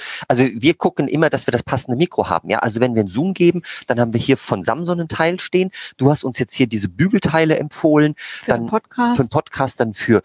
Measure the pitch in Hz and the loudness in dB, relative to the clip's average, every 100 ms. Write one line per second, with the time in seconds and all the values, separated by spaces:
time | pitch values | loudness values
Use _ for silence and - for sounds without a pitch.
0 | - - - 123 131 110 139 170 180 - | -4 -10 -2 2 2 2 0 2 0 0
1 | 143 151 160 131 - 120 - - - 123 | -2 2 0 0 -2 -4 -2 -4 -2 -2
2 | 170 - 98 85 85 107 117 107 123 113 | -2 -2 -2 -2 -2 -2 -2 0 0 0
3 | 101 95 185 170 175 170 - - - 120 | -2 0 -2 2 2 2 -4 -12 -4 0
4 | 120 113 - 131 - 104 90 127 175 175 | 2 0 0 0 0 -4 -2 -4 -2 -4
5 | 160 - 165 180 - 180 185 - - - | -4 -2 -2 -2 -2 0 0 -4 -16 0
6 | 131 147 135 113 127 - 123 110 98 90 | 2 2 -2 -4 -4 0 0 0 -4 0
7 | 180 196 160 160 160 156 147 - 160 151 | 0 2 2 2 2 2 -2 -2 2 4
8 | 151 147 - - - 117 117 214 _ - | 4 0 -10 -12 -2 -2 0 -4 _ -2
9 | 240 240 123 151 - - 135 - 117 101 | 0 0 0 -2 -4 -4 -4 0 -2 -2
10 | - 107 | 2 2